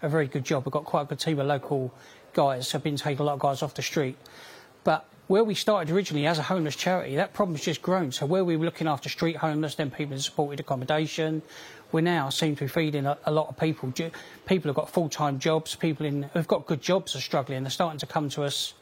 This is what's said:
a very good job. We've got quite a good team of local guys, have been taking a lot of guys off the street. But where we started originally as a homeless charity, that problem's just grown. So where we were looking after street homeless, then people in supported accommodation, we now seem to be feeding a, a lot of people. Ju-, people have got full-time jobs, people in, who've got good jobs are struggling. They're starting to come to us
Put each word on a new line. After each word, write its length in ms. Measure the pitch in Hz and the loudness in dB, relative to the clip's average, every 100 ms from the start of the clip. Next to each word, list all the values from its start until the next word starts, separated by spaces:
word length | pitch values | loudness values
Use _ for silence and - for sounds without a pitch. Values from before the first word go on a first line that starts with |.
a 80 | 156 | 0
very 180 | 160 143 | 2 2
good 160 | 143 | -2
job. 220 | 127 147 127 | 0 0 0
We've 80 | |
got 100 | 147 | -4
quite 200 | 151 170 | 0 -2
a 20 | 143 | -2
good 140 | 143 | -4
team 200 | - 151 | -2 0
of 80 | 139 | 2
local 460 | 143 - 143 127 - - - - | 0 0 -2 -2 -8 -20 -20 -4
guys, 400 | - 143 131 131 | 2 2 2 -2
have 100 | 151 | -2
been 140 | 156 143 | -2 -2
taking 240 | 151 139 | -2 0
a 20 | |
lot 120 | 147 139 | 0 2
of 40 | |
guys 240 | 143 135 | 0 0
off 100 | 147 | -4
the 80 | - | -4
street. 360 | 135 - 135 131 - - - - - - | -4 0 -2 -4 -16 -20 -20 -20 -20 -2
But 220 | - 156 - - - | 2 2 -2 -20 2
where 180 | 190 226 | 4 4
we 100 | 190 | 2
started 340 | - 208 156 | 2 2 2
originally 380 | 175 190 151 147 | 0 0 0 2
as 100 | 165 | 2
a 40 | |
homeless 340 | 147 190 156 135 | 0 0 0 0
charity, 400 | - 180 131 139 | 0 0 0 0
that 160 | 190 | 0
problem's 300 | - 202 151 | 2 0 2
just 200 | - 151 | -2 -2
grown. 300 | - 185 156 | 0 2 0
So 140 | 127 143 | -2 0
where 180 | 185 | 2
we 140 | 180 165 | 4 2
were 80 | 165 | 0
looking 220 | - 160 | 0 0
after 200 | 143 143 | 0 -4
street 300 | - 165 160 | -2 -2 0
homeless, 380 | 160 151 156 - | 0 0 -2 -2
then 140 | 147 | -4
people 240 | - 147 | -4 -6
in 60 | 135 | -4
supported 400 | 147 - 143 143 | -4 -2 -2 -4
accommodation, 840 | 156 131 127 156 156 - 156 160 - - - - - | -4 -4 0 0 0 0 0 -2 -6 -18 -18 -20 -2
we 80 | 160 | 2
now 260 | 170 170 135 | 4 2 0
seem 300 | - 160 147 | 0 0 0
to 80 | 139 | -2
be 20 | |
feeding 380 | - 156 147 139 | 0 0 0 0
a, 120 | 143 - | 0 0
a 60 | |
lot 160 | 156 151 | 0 0
of 100 | 131 | 0
people. 340 | 160 156 131 | -2 0 -4
Ju-, 200 | 127 165 - - - - | -4 -6 -6 -18 -18 0
people 220 | 190 151 | 2 2
have 80 | 139 | -2
got 140 | - | 0
full-time 500 | - 160 - 147 135 | 0 0 0 0 2
jobs, 380 | 165 160 160 - | 2 2 0 -2
people 280 | 165 147 151 | 0 0 -2
in, 180 | 143 139 | -2 -2
who've 120 | 175 156 | -2 2
got 200 | - - | 0 2
good 160 | 156 | -2
jobs 340 | - 185 190 143 | 2 2 2 -6
are 60 | |
struggling. 420 | - 156 131 131 | -2 -2 -2 -4
They're 80 | 135 | -4
starting 280 | 131 175 147 | 0 -2 -2
to 60 | 151 | -4
come 220 | 170 147 | -2 -2
to 120 | - | -2
us 300 | 143 - - - | -2 -2 -6 -8